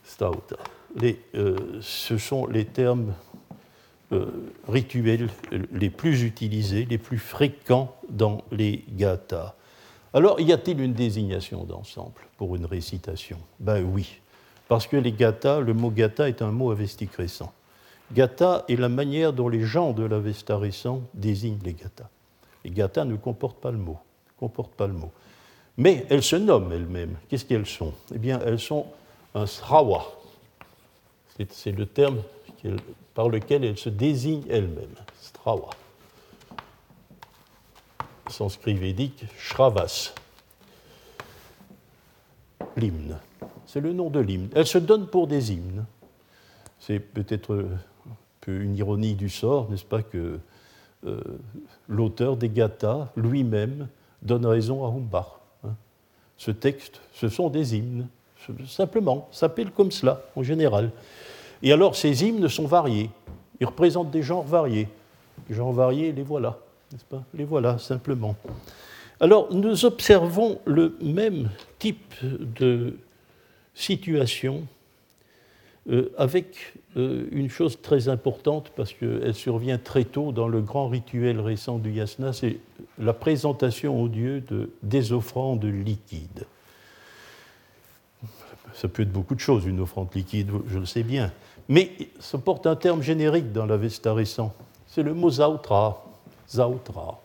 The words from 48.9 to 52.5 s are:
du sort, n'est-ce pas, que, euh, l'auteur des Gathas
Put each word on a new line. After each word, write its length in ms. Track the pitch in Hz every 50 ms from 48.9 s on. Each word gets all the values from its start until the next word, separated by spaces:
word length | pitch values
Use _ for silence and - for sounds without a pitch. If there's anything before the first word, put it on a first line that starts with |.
| 104 107 110 110 104
du 140 | 95 101 101
sort, 400 | - - - 120 143 143 120 107
n'est-ce 160 | 104 95 -
pas, 180 | - - 110 107
que, 360 | - - 90 85 85 78 92 90 _ _ - _ _ _ - - _ _ _ -
euh, 160 | - - - - - - - - 110 107 - 302 - - _ _ -
l'auteur 480 | 110 104 117 110 107 - - 135 135
des 140 | 117 120
Gathas 580 | 117